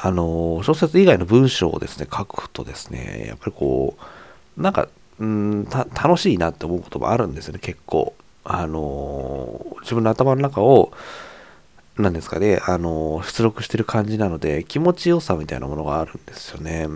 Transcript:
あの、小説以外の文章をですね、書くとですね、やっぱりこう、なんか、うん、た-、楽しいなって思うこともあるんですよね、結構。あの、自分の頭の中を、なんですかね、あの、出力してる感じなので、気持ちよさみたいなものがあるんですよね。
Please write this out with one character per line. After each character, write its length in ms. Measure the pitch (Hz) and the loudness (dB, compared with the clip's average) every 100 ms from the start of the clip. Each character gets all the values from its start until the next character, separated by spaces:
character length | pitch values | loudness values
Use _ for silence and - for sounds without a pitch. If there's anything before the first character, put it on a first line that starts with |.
あ 100 | 92 | 0
の、 500 | 90 85 82 85 82 | 0 0 0 0 -2
小 100 | 95 | 0
説 260 | 156 165 175 | 0 2 6
以 60 | 190 | 6
外 120 | 104 | 6
の 80 | 87 | 6
文 220 | 117 131 | 6 6
章 220 | - 85 | 4 0
を 100 | 80 | -2
で 80 | - | -6
す 120 | - | -8
ね、 80 | 73 | -8
書 140 | - - | -8 -8
く 240 | - - | -10 -12
と 160 | - - | -12 -12
で 100 | - | -12
す 140 | - | -12
ね、 360 | 65 57 50 55 | -10 -10 -10 -10
や 60 | - | -8
っ 20 | |
ぱ 80 | - | -10
り 60 | - | -2
こ 400 | 69 64 67 - - - - - - - | 0 0 0 -4 -12 -20 -20 -20 -18 -2
う、 40 | |
な 100 | 185 | 0
ん 20 | |
か、 160 | 196 - - - - | 0 -2 -6 -20 -6
う 80 | 110 | -2
ん、 420 | 107 104 104 104 | 0 0 0 -2
た-、 160 | 131 - - | -2 -4 0
楽 220 | 139 175 | 2 4
し 160 | 202 | 4
い 40 | 98 | 2
な 120 | 82 | 0
っ 20 | |
て 120 | 76 78 | -2 -4
思 100 | 87 | -4
う 40 | |
こ 80 | - | -4
と 100 | - | -4
も 120 | 57 | 0
あ 40 | 113 | 0
る 120 | 101 | 0
ん 60 | |
で 80 | 71 | -4
す 60 | - | -10
よ 60 | |
ね、 60 | 87 | -10
結 200 | - 87 - | -10 -12 -2
構。 280 | 82 - - - - | -2 -2 -6 -20 -18
あ 240 | - 92 80 | -6 -4 -2
の、 1000 | 80 76 69 69 69 65 69 62 55 - - | -4 -4 -6 -6 -6 -6 -6 -8 -10 -12 -12
自 120 | - 117 | -4 0
分 80 | |
の 60 | 110 | 2
頭 260 | 110 131 131 | 4 2 2
の 60 | |
中 200 | 139 117 | 0 2
を、 300 | 110 131 - - - - - - - - - - - - | 8 10 8 2 -16 -16 -18 -20 -20 -20 -20 -20 -14 0
な 140 | 101 | 0
ん 40 | |
で 60 | 82 | 0
す 100 | - | -4
か 100 | 82 | -2
ね、 200 | 104 98 - | 2 2 2
あ 120 | 90 | 0
の、 440 | 85 80 78 78 | 0 -2 -2 -4
出 200 | - - | -6 0
力 200 | 113 107 | 0 0
し 60 | 113 | -4
て 80 | 113 | -2
る 80 | 110 | -2
感 200 | 113 104 | -2 0
じ 120 | 107 | 0
な 100 | 104 | 0
の 100 | 80 | 0
で、 260 | 78 76 - | -2 -2 -2
気 120 | 143 | 0
持 120 | 170 | 2
ち 180 | 175 175 | 2 2
よ 120 | 170 | 0
さ 140 | - 82 | 2 -4
み 100 | 76 | -2
た 100 | 69 | -6
い 40 | |
な 60 | 65 | -6
も 100 | 73 | -4
の 80 | 73 | -2
が 160 | 76 | -2
あ 40 | 80 | -2
る 140 | - | -8
ん 60 | - | -16
で 80 | |
す 160 | - - | -16 -14
よ 100 | - | -10
ね。 280 | 78 82 78 | -6 -4 -4